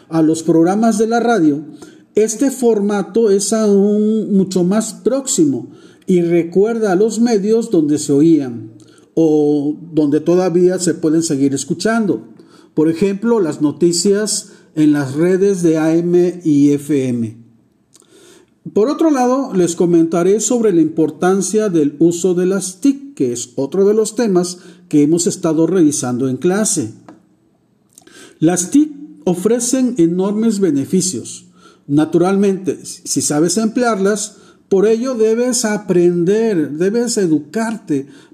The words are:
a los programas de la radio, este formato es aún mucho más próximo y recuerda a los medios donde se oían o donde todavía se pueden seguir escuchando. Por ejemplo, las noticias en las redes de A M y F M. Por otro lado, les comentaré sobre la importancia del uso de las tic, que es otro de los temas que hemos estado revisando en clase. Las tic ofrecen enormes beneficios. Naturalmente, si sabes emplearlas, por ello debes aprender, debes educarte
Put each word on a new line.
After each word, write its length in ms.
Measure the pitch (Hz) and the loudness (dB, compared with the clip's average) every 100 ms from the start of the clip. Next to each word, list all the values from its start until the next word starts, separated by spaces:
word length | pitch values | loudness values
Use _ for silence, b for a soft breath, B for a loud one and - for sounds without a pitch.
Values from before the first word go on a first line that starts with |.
| - | -6
a 140 | 160 | 0
los 220 | 156 160 | 0 0
programas 560 | - 160 170 202 226 202 | 0 2 2 2 0 0
de 80 | 226 | 0
la 120 | 233 | 0
radio, 460 | 233 220 156 143 - B B B _ | 0 2 2 0 -6 B B B _
este 380 | - 220 220 277 | -2 -2 0 -4
formato 800 | - 233 214 202 208 185 208 226 | 0 0 0 -2 -4 -4 0 2
es 220 | 196 - | 0 0
aún 840 | 220 214 202 202 208 214 220 185 190 | 0 2 2 2 2 0 -2 0 0
mucho 260 | 185 185 | 0 0
más 300 | 175 214 214 | 0 0 -4
próximo 760 | - - 269 269 - 151 123 - B B B - | -6 -4 -2 -2 0 0 0 -8 B B B 0
y 160 | 180 | 0
recuerda 680 | 170 170 170 185 214 226 214 | 2 0 0 0 0 0 0
a 40 | 180 | 2
los 240 | 220 214 | 0 0
medios 520 | 233 214 202 226 233 | 0 0 0 0 0
donde 260 | 175 147 147 | 0 2 0
se 160 | - | 0
oían 600 | 139 165 156 131 117 110 - b b b - | 2 4 4 0 -8 -14 -20 b b b 0
o 600 | 160 151 147 147 143 147 170 | 2 2 2 0 -2 -6 -6
donde 260 | 156 151 151 | -2 0 0
todavía 580 | 156 180 185 170 180 180 | 0 0 2 2 2 2
se 160 | 175 | -2
pueden 300 | - 160 160 | -2 0 0
seguir 320 | 165 139 139 135 | 0 0 0 -2
escuchando. 720 | - 170 214 233 202 127 - B B B B - | -6 -4 -2 0 0 -4 -8 B B B B -2
Por 120 | 160 | 0
ejemplo, 520 | 160 196 196 233 226 | 0 -2 0 0 0
las 240 | 160 143 | 0 -2
noticias 880 | 151 143 175 170 202 196 214 - B B B 156 | -4 0 0 2 0 0 -2 -6 B B B 0
en 180 | 151 | 2
las 220 | 147 135 139 | 2 -2 0
redes 480 | 175 185 202 190 | 0 2 2 2
de 160 | 170 156 | 2 2
A 160 | 160 165 | 2 0
M 440 | 175 175 175 180 | 2 2 2 0
y 260 | 160 143 143 | 0 4 4
F 380 | 143 143 143 131 | 2 0 -2 -2
M. 360 | 120 110 - - _ _ _ _ b b b b b b _ 156 | -4 -6 -10 -20 _ _ _ _ b b b b b b _ -6
Por 160 | 196 233 | -2 0
otro 220 | 311 330 | 0 0
lado, 420 | 269 247 269 254 | 2 0 0 -2
les 220 | 185 170 - | -2 0 0
comentaré 640 | 175 170 165 170 180 214 | 2 2 2 0 0 0
sobre 340 | - 247 220 | 0 0 2
la 80 | 170 | 0
importancia 880 | 156 156 151 - 180 196 185 214 214 | 0 -2 -2 0 0 0 0 -2 0
del 260 | 165 143 143 | 0 0 2
uso 340 | 165 170 185 | 2 2 -2
de 140 | 175 185 | 0 -2
las 340 | 196 - - | -2 -6 -2
tic, 320 | 277 - - | -2 -2 -6
que 180 | - 127 | -4 -4
es 200 | 120 - - | -4 -8 -8
otro 300 | 139 185 196 | -4 0 2
de 80 | |
los 220 | 220 214 - | 2 0 -2
temas 420 | 233 180 175 - B B - | 0 0 -2 -6 B B -2
que 140 | 151 | 2
hemos 240 | 147 170 202 | 4 2 0
estado 400 | - 165 156 165 | -2 -2 0 2
revisando 600 | 190 151 135 123 123 135 | 2 2 0 -4 -4 -4
en 100 | 127 | -2
clase. 560 | 180 196 214 - 110 - - - _ _ _ _ _ _ _ _ B B B - | -2 0 -2 -4 -6 -10 -20 -20 _ _ _ _ _ _ _ _ B B B -2
Las 320 | 160 180 - | 0 0 0
tic 200 | 285 302 - - - | 2 2 -4 -20 -8
ofrecen 720 | - 175 208 240 233 262 247 - | -4 -2 0 0 -2 0 0 2
enormes 600 | 170 180 196 208 226 202 | 0 0 -2 0 -2 0
beneficios. 840 | 190 139 135 185 - 113 - - - b b b - | 0 0 0 -2 -2 -6 -12 -18 -20 b b b -2
Naturalmente, 920 | 147 156 175 175 196 202 185 180 113 | 0 2 2 2 2 0 -2 -6 -8
si 380 | - - - - | -10 -14 -8 -4
sabes 360 | 120 147 170 190 | -2 0 0 0
emplearlas, 800 | 220 247 240 202 190 214 - B B B - | -2 0 -2 0 0 -2 -6 B B B -2
por 200 | 190 208 | 2 2
ello 260 | 226 262 | 2 -2
debes 500 | 240 220 226 247 233 | 0 0 0 0 -2
aprender, 1080 | 214 208 208 175 175 175 170 214 226 185 139 | -2 -4 0 2 2 2 0 0 0 0 -2
debes 460 | 151 190 233 240 220 | -2 -2 -2 -2 -2
educarte 880 | 180 147 147 220 226 220 - 139 135 B B | 0 0 -2 -6 -6 -6 -4 -6 -6 B B